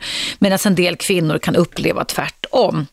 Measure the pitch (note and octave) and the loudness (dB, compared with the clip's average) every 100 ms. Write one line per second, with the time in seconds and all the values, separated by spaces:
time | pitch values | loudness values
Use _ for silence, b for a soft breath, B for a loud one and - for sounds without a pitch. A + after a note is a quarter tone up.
0 | B B B B G3 F#3+ G#3 F3+ F3 F3 | B B B B 2 2 2 2 2 0
1 | - F#3 D#3+ D3+ - D#3+ E3+ - - F#3 | 0 0 2 0 0 2 0 0 -2 -2
2 | - - C#3+ - - C4 F#3+ D#3+ C#3+ | -4 -4 -6 -6 -2 2 2 0 -6